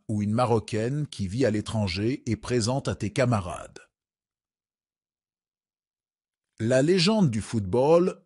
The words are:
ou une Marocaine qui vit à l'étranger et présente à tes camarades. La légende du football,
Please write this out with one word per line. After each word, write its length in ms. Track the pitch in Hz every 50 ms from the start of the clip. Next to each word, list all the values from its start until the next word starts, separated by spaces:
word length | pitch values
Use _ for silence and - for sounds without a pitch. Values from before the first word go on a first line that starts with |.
| _
ou 140 | - 110 104
une 140 | 104 104 107
Marocaine 720 | 120 123 110 117 110 101 - - 107 110 123 143 151 147
qui 200 | - - - 101
vit 200 | 90 95 123 135
à 40 | 110
l'étranger 720 | 107 107 101 - 104 110 104 95 85 98 104 117 135 - - 117
et 60 | 107
présente 520 | 104 - - 123 123 104 113 127 139 - 131
à 60 | 98
tes 160 | - 113 98
camarades. 680 | - 139 127 123 117 101 90 87 73 50 50 - - - - _ _ _ _ _ _ _ _ _ _ _ _ _ _ _ _ _ _ _ _ _ _ _ _ _ _ _ _ _ _ _ _ _ _ _ _ _ _ _ _ _ _ _ _ _ _ _ _ _ _ _ _ _ _ -
La 240 | 110 117 127 131
légende 480 | 139 160 185 190 160 196 226 220 190 135
du 100 | 110 110
football, 840 | 95 - - 110 98 92 95 120 131 147 165 170 180 190 - - _